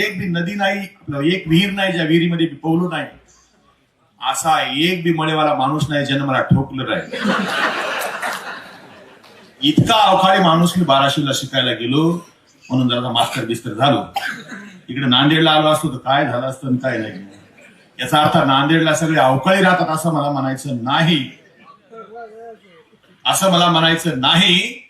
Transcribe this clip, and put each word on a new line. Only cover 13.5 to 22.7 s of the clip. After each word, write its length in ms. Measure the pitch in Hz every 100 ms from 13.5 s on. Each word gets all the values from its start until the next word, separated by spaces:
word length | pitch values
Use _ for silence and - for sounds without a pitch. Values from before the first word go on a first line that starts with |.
| 117 120
झालो. 320 | 107 139 113 - - - - - - - - -
इकडे 180 | 127 135
नांदेडला 440 | 123 143 160 160
आलो 180 | 151 156
असतो 240 | 156 135
तर 60 | 123
काय 260 | - 143 147
झालं 200 | 123 131
असतं 220 | 127 135
आणि 80 | 123
काय 220 | 131 120
नाही, 140 | 107 92 98 - - - - - _ -
याचा 200 | 127 156
अर्थ 140 | 151 160 135
नांदेडला 480 | 135 147 160 160
सगळे 260 | 151 160 156
अवकाळी 420 | 131 135 190 196
राहतात 320 | 185 175 170 160
असं 160 | 170
मला 180 | 151 143
म्हणायचं 540 | 139 135 131 143 123
नाही, 460 | 120 147 165 160 127 - _ _ - - _ 226 208 226 226 220 233 214 190